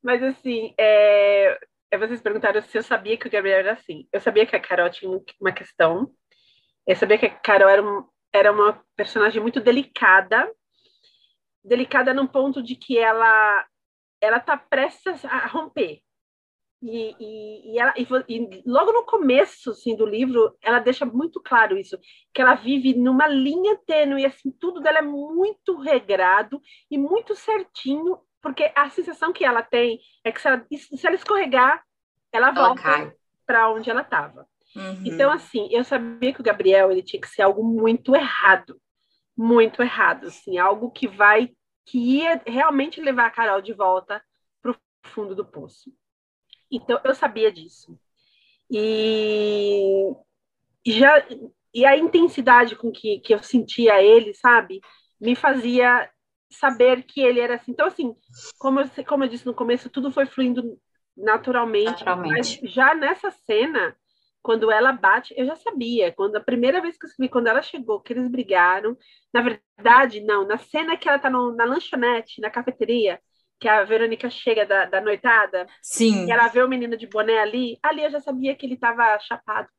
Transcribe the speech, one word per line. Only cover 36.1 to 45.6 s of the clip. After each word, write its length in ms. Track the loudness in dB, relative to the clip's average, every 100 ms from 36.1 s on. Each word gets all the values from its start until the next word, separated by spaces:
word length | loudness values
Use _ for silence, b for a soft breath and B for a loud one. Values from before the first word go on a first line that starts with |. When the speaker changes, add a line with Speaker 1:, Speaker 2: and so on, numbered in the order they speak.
| -4 -4
Speaker 1:
que 100 | -2
o 20 |
Gabriel, 480 | -2 0 4 4 4
ele 100 | 0
tinha 180 | -4 -14
que 80 | -12
ser 140 | 0
algo 220 | 0 2
muito 520 | -2 0 0 0 2 0
errado, 640 | 2 0 2 2 0 -20 _ _ _ _ _ -6
muito 460 | 2 4 4 0
errado, 460 | -4 0 0 -2 -10
assim, 320 | -16 -8 0
algo 320 | 0 0 -6
que 160 | -8 -10
vai, 420 | 2 4 6 2 _ _ _ _
que 100 | -4
ia 420 | 0 0 0 -4 -4
realmente 560 | 0 0 0 -4 -4
levar 240 | -4 0 0
a 60 |
Carol 320 | 0 -2 -2
de 100 | -4
volta 500 | -4 0 0 -4 -12 _ _ _ _
pro 160 | -8 -8 _ _
fundo 300 | -16 -12 -10
do 100 | -10
poço. 480 | -12 -14